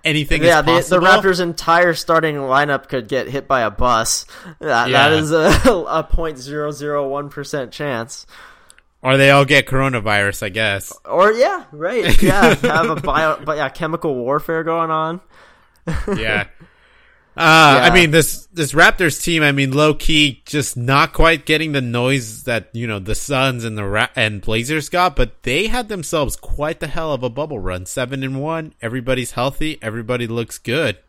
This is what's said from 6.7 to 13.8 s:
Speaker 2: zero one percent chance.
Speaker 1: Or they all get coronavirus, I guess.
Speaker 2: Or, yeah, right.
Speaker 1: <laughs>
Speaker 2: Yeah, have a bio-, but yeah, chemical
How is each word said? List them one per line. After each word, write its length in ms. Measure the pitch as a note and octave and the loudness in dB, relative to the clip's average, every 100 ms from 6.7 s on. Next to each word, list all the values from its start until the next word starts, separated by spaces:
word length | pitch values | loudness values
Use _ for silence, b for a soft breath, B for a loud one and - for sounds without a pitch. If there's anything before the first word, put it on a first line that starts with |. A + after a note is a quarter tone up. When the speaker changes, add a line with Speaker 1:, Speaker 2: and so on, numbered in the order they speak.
Speaker 2:
zero 360 | C#3+ D3 D3 C#3 | -8 -6 -4 -4
one 220 | C#3 C#3+ | -6 -8
percent 420 | D3 C#3+ D3+ B2 | -14 -10 -8 -8
chance. 540 | - D3 A#2+ A#2 - - B B B B B _ _ | -8 -6 -6 -8 -14 -20 B B B B B _ _
Speaker 1:
Or 140 | C3 C3+ | 0 4
they 160 | C#3 | 6
all 140 | C#3 C#3 | 6 4
get 220 | D3 - | 2 2
coronavirus, 760 | C3 C3+ B2+ G#2 G#2 G2+ G2 | 0 0 -2 0 0 0 -2
I 60 | G#2+ | -8
guess. 420 | G2 A2 G2 - - - | -2 -2 -2 -8 -18 -6
Speaker 2:
Or, 260 | C#3+ G3+ | 2 2
yeah, 320 | A3 D4+ F#4 - | 4 0 0 -10
right. 500 | D3+ E3 A#3+ F3 - | -8 -4 -2 4 6
Speaker 1:
<laughs> 0 | |
Speaker 2:
Yeah, 340 | G3+ - A#3+ G3+ | 6 4 4 4
have 340 | E3 D#3 E3 | 0 0 0
a 60 | D#3 | -2
bio-, 420 | C#3+ C#3+ D#3+ D3+ C#3+ | -2 0 0 -2 -4
but 100 | D3+ | -4
yeah, 140 | C3+ | -4
chemical 460 | - | -6